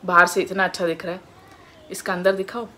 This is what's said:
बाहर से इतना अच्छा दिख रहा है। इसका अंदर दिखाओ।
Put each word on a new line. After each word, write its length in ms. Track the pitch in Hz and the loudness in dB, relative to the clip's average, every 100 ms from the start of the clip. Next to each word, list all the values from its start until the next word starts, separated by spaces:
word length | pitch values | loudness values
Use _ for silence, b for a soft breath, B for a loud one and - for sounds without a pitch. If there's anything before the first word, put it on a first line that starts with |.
| 185 | 4
बाहर 220 | 175 180 | 6 6
से 140 | 196 | 4
इतना 220 | 180 190 | -4 -2
अच्छा 220 | 185 - 175 | -2 0 -4
दिख 200 | 165 185 | -4 -6
रहा 80 | |
है। 80 | 185 - - B B B B - | -10 -12 -20 B B B B -16
इसका 220 | 196 - | -12 -6
अंदर 220 | 180 185 190 | 0 2 0
दिखाओ। 320 | 196 240 220 | -2 -8 -10